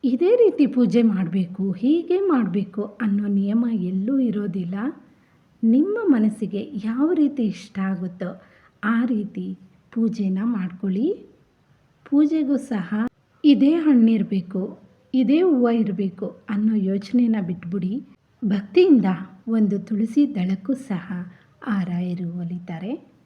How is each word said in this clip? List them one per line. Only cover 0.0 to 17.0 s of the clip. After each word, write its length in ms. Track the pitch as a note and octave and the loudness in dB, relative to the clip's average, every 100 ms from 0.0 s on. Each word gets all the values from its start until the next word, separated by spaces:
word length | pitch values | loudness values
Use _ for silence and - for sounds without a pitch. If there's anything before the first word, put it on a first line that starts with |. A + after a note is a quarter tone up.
ಇದೇ 320 | C4 B3 F4 B4 | 0 2 2 6
ರೀತಿ 320 | A4 - C#4+ | 4 4 2
ಪೂಜೆ 340 | B3+ A#3 G#3+ | 4 2 4
ಮಾಡ್ಬೇಕು, 720 | A3+ F#3 E3+ F#3+ F3 - F#3+ | 4 2 0 -2 -2 -4 -4
ಹೀಗೆ 480 | F3+ B3 E4 E4+ F4+ | -2 0 0 2 0
ಮಾಡ್ಬೇಕು 640 | G4 C#4 G3 F#3+ F#3+ - | 2 2 0 -2 -4 -6
ಅನ್ನೋ 440 | G#3 - A3 G3+ G#3 | -8 -4 -2 0 0
ನಿಯಮ 380 | G3+ G3 A3+ A#3+ | -2 0 0 0
ಎಲ್ಲೂ 480 | A3 F3+ F#3+ G#3 C#4 | -2 -2 -4 -2 0
ಇರೋದಿಲ್ಲ. 560 | B3 G#3 G3+ F#3 F3 G3 B3 E4 _ _ _ _ _ _ | 0 -2 -4 -6 -6 -6 -8 -10 _ _ _ _ _ _
ನಿಮ್ಮ 340 | A3+ B3 F#4 A4 | 2 2 2 0
ಮನಸ್ಸಿಗೆ 600 | G#4 A#3+ G#3+ G#3+ G3 G3 | 2 2 2 -2 -6 -6
ಯಾವ 480 | C4+ C4 G#3+ A#3+ D#4 | -8 -8 -6 -2 0
ರೀತಿ 300 | E4+ C#4+ C#4+ | 2 0 0
ಇಷ್ಟ 360 | A3 F3 - G3 | -4 -4 -12 -6
ಆಗುತ್ತೋ 640 | F#3+ F#3 F3+ - F3+ F#3 _ _ _ _ | -4 -4 -6 -8 -10 -10 _ _ _ _
ಆ 220 | G#3 A#3 A#3+ | -2 0 0
ರೀತಿ 520 | A3 G3+ - F#3 F#3 - _ _ | -2 -4 -8 -10 -12 -16 _ _
ಪೂಜೆನ 480 | A#3 A3+ - G3 F#3 | -2 -2 0 -2 -2
ಮಾಡ್ಕೊಳ್ಳಿ. 840 | A3+ A3 F3+ F3+ G3+ F#3+ D4 A4 - _ _ _ _ _ _ _ - | -2 -2 -4 -6 -4 -2 -2 -4 -10 _ _ _ _ _ _ _ -2
ಪೂಜೆಗೂ 520 | C#4+ D4+ D#4+ C4+ C4+ | 2 2 2 0 -2
ಸಹ 380 | C#4 G#3+ F3 G#3+ A#3 _ _ _ D4 | -2 -6 -4 -4 -4 _ _ _ 4
ಇದೇ 280 | A3+ C#4 | 6 6
ಹಣ್ಣಿರ್ಬೇಕು, 1040 | E4+ D4+ B3+ A3+ A3+ G3 G3 - G3 G3 - _ _ _ | 4 4 6 6 4 0 -2 -2 -6 -6 -10 _ _ _
ಇದೇ 280 | B3+ A#3+ D4+ | 0 4 4
ಹೂವು 280 | F#4 C4+ A#3+ | 4 4 4
ಇರ್ಬೇಕು 720 | A#3 G3+ F3 F#3+ - - - - | 2 0 0 -4 -4 -10 -10 -6
ಅನ್ನೋ 260 | G#3 G#3+ G#3+ | 0 2 2
ಯೋಚನೆನ 600 | F#3+ G3+ | 0 -2